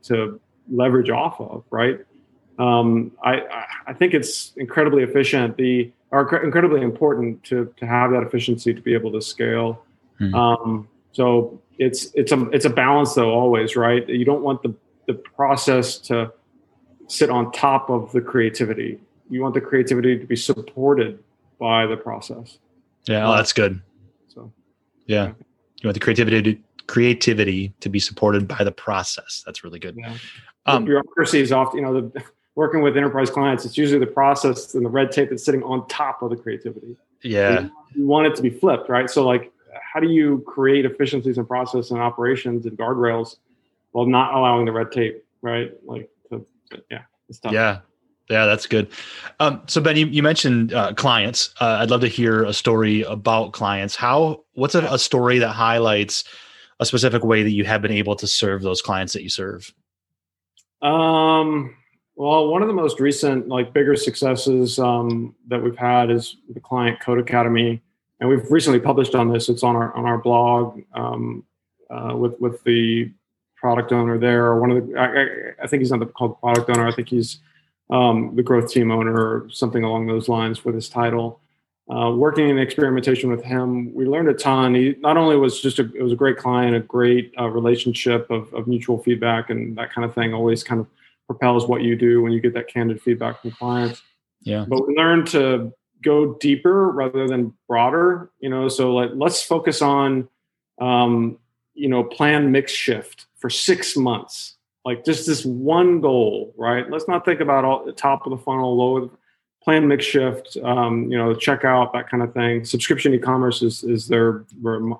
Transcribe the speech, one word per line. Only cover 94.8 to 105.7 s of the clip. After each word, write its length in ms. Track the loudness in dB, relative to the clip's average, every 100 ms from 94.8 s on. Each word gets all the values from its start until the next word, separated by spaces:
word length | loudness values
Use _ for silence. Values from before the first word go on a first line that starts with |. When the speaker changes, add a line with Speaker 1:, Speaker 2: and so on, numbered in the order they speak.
| 0
Speaker 1:
we 80 | 2
learned 300 | 4 4 2
to 440 | 2 2 0 -2 -12 _ _
go 320 | 2 4 2 0
deeper 560 | 0 2 4 4 2
rather 360 | 0 -2 -2 -2
than 260 | 0 -2 -6 -2
broader, 640 | 2 2 4 2 0 -6 -10
you 120 | -6
know, 180 | -2 -2
so, 240 | 0 2
like, 160 | 2 0 0
let's 260 | 0 0
focus 400 | -2 -2 0 2
on, 480 | 2 2 2 -2 -4 _ _ _ _ -6
um, 600 | 2 4 4 2 0 -4 _ _ _
you 160 | -6 -2
know, 140 | 0
plan 480 | -2 0 2 4 4
mix 200 | 2 0
shift 540 | -4 -2 -4 -6 -20 -20 _
for 140 | -6
six 480 | -2 0 -2 -2 -2
months. 600 | 0 -2 -6 -16 -18 -20 _ _ -8
Like, 180 | -4
just 240 | -4 -2 -2
this 160 | -4
one 560 | -4 -4 0